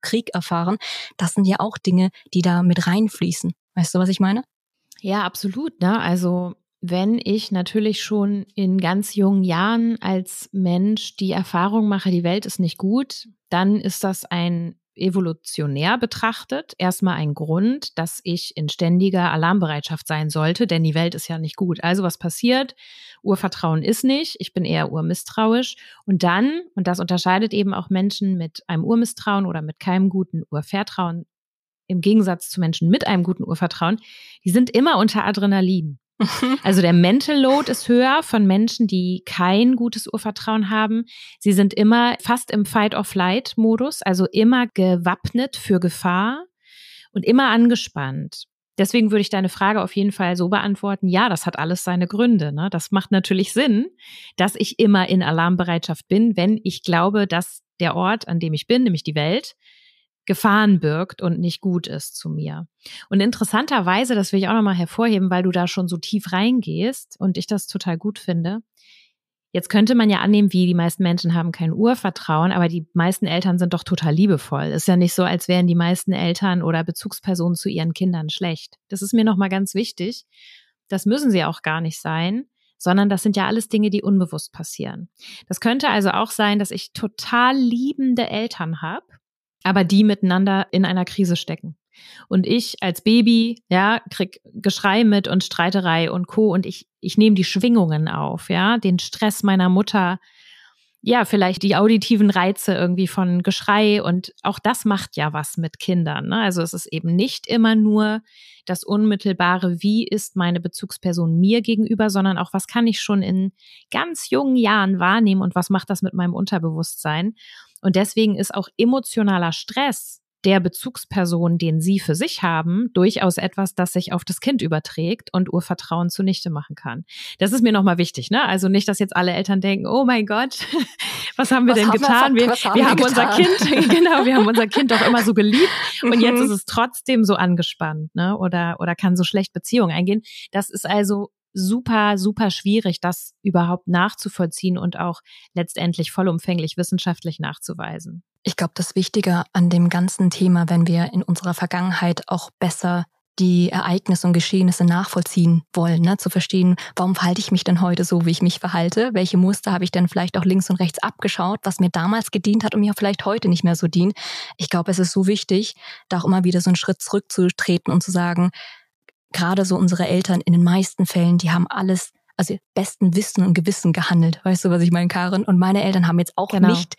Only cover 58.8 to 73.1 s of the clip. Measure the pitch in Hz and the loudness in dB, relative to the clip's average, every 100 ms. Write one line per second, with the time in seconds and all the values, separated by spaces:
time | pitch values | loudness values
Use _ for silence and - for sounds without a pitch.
58.8 | 247 170 - 151 151 220 - - _ _ | 2 0 -4 -4 -2 -2 -6 -18 _ _
59.8 | _ _ _ _ - 185 220 202 214 185 | _ _ _ _ -6 0 2 4 4 4
60.8 | 151 156 185 - 175 165 175 - 196 175 | 2 -2 -6 -6 -4 -2 -4 -4 -4 -4
61.8 | - 151 - - 165 156 151 151 170 _ | -4 -10 -12 -12 -10 -8 -8 -10 -14 _
62.8 | - - - 196 208 - 214 214 302 262 | -20 -20 -2 0 0 -2 -2 -2 -2 -2
63.8 | 180 190 254 226 190 196 190 226 208 180 | 0 0 0 -2 0 0 0 0 0 0
64.8 | 170 - 233 202 185 180 180 175 175 - | -2 -2 0 2 2 2 2 0 -2 -2
65.8 | 180 170 - 214 170 185 220 254 170 160 | -4 -4 -4 -6 -2 0 2 2 0 -2
66.8 | 220 269 - - 190 180 - 208 - 190 | -2 -4 -12 -4 -2 -2 -2 -4 -4 -8
67.8 | - 165 208 208 - 170 165 214 - _ | -4 -4 -6 -8 -4 -2 -2 -6 -10 _
68.8 | _ _ _ _ _ _ _ 180 - 208 | _ _ _ _ _ _ _ -8 0 2
69.8 | 220 247 214 196 196 208 202 185 180 175 | 4 4 4 2 4 4 4 4 2 2
70.8 | 170 - 180 175 170 170 170 165 160 165 | 0 0 0 0 0 0 -2 -4 -4 0
71.8 | 226 254 190 - - 156 175 180 170 170 | 0 0 -2 -6 -2 0 2 2 0 -2
72.8 | 160 175 170 | -4 -2 0